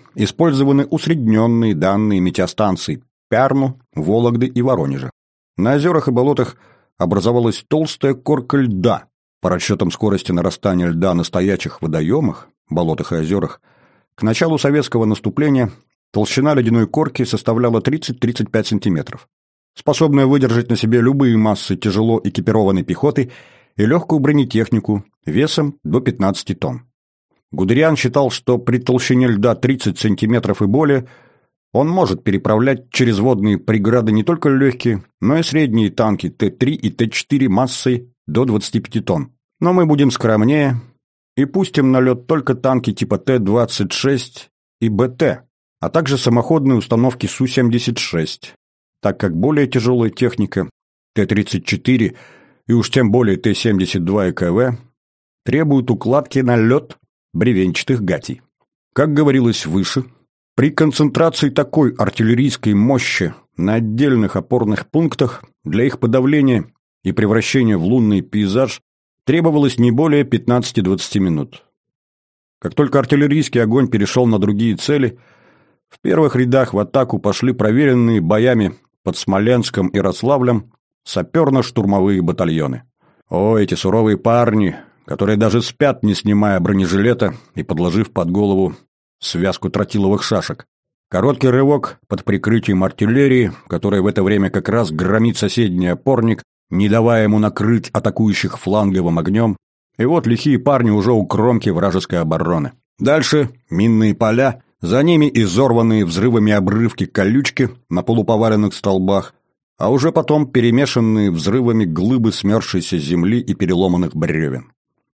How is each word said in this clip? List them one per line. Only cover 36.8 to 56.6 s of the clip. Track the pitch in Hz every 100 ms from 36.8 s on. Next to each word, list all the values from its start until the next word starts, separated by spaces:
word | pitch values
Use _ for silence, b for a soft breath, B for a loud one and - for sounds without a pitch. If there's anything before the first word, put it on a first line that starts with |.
| 104
Т | - 113
четыре | - - 143 131
массой | 95 131 - 131 120 123 _ -
до | 92
двадцати | 131 107 - 113
пяти | - 110
тонн. | - 85 67 _ _ -
Но | 170
мы | 180
будем | 165 147 139
скромнее | - 113 107 110 151 143 120 - _ _ _ _ -
и |
пустим | 139 190 190 151 131
на | 131
лёд | 127 123 -
только | 160 -
танки | 127 131 127 120
типа | 101 107 98
Т | - 127
двадцать | 98 113 117 - 98
шесть | - 135 135 - - - _ _ -
и | 117
Б | 104 127
Т, | 127 151 - _ _ _ _
а | -
также | 165 135 135
самоходные | 123 117 - 160 135 120
установки | - 117 127 120 104
Су | - 127
семьдесят | - 123 120 123 117
шесть, | - 82 78 - - - _ _ _ _
так | 101 95
как | 98 80
более | 131 147 131
тяжёлая | 127 113 123 110
техника | - 123 - 101 98 90 - _ _ _ -
Т | 95
тридцать | 104 98 92
четыре | - 98 - 127 101 B B B B B -
и |
уж | 117 101
тем | 135 113
более | 120 110 92
Т | 113 95
семьдесят | 117 95 92 98
два | 85 104 90
и |
К | 85 87
В | 95 127 120 - _ _ _ _ _
требуют | - 139 156 139 123
укладки | 110 107 139 147 139
на | 123
лёд | 117